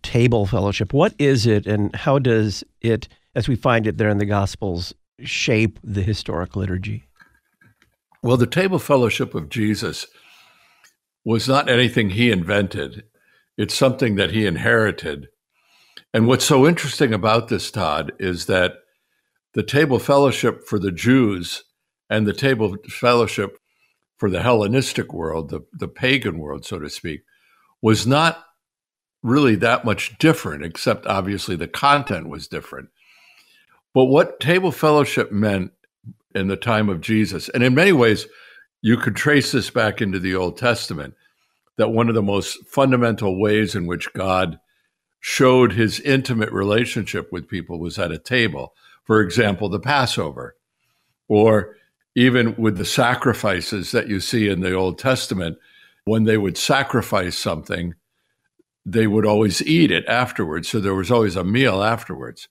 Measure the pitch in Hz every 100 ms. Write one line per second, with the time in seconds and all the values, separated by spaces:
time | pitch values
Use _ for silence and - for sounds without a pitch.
0 | - 120 120 113 98 110 98 98 104 135
1 | 202 - 143 135 113 104 98 104 101 -
2 | - 139 131 110 107 98 - _ 117 113
3 | - _ _ - 113 127 135 117 110 87
4 | 107 101 101 101 98 - 101 85 87 -
5 | _ _ 123 - - 110 110 - - 101
6 | 92 104 - 82 92 101 95 92 104 107
7 | - _ _ _ _ _ _ _ _ _
8 | _ _ 117 123 120 - 190 185 - 139
9 | 117 - 127 95 76 107 107 107 98 73
10 | - _ _ _ _ _ _ _ _ _
11 | _ _ 110 113 120 135 139 120 123 123
12 | 104 98 120 98 85 101 98 92 69 73
13 | - _ _ _ _ - 104 - 135 117
14 | 123 98 90 110 104 82 98 117 107 90
15 | 82 71 67 _ _ _ _ _ _ -
16 | _ 113 117 127 - 139 147 170 139 -
17 | 135 110 110 113 113 101 - - 85 76
18 | 73 - 95 87 - 92 90 - _ _
19 | _ _ _ _ _ - 104 139 160 120
20 | - 143 139 - 120 - - 107 95 82
21 | 113 131 113 92 87 - _ _ _ _
22 | - 110 104 95 139 123 107 98 - -
23 | 120 120 110 - 101 - _ _ _ _
24 | _ - 104 90 110 117 104 127 131 -
25 | - 85 82 80 76 80 - 165 90 -
26 | 127 135 110 82 76 71 - 90 73 -
27 | 87 73 _ _ _ _ _ - 110 107
28 | 107 143 165 165 - _ _ _ _ _
29 | _ _ 110 139 139 104 113 123 113 95
30 | - - 160 156 98 73 82 - - 98
31 | - 98 95 98 - 87 82 - 139 143
32 | 123 90 76 71 - 80 - 65 65 _
33 | _ _ _ _ _ _ _ _ _ 131
34 | 131 139 190 - 131 180 185 - 156 147
35 | 135 - - 101 107 98 92 _ _ _
36 | 117 - _ 98 95 95 120 107 104 87
37 | - 110 101 87 - 127 127 127 196 170
38 | 117 104 - - - - _ _ 107 117
39 | - 104 151 147 - 131 98 117 110 95
40 | 104 92 92 92 90 - 120 117 - 80
41 | 71 - _ _ _ _ _ - 110 113
42 | 117 110 101 101 - - - - 135 127
43 | 120 104 104 92 104 107 104 104 85 87
44 | - - 95 92 92 78 _ _ _ _
45 | _ _ - - 131 127 120 98 110 -
46 | 143 135 131 117 107 95 98 110 120 -
47 | 92 98 - 90 - 95 85 87 82 80
48 | 87 - - 127 113 71 64 _ _ _
49 | - 110 107 - 107 92 104 95 127 143
50 | 123 - 82 64 60 _ _ _ _ _
51 | _ _ - 107 110 107 - - _ _
52 | _ - 123 123 113 113 113 95 101 -
53 | 123 127 127 113 107 90 - 104 82 117
54 | - 98 - 120 104 92 92 92 92 85
55 | 135 127 - 92 85 80 _ _ _ _
56 | - 110 110 110 98 85 - 139 135 123
57 | 98 104 90 - - 80 - 90 87 85
58 | _ _ _ _ _ _ _ _ - 113
59 | 110 104 104 107 107 85 - 165 156 87
60 | - 117 123 - 90 82 80 113 98 95
61 | 87 120 107 92 90 117 131 95 104 113
62 | - 67 60 - -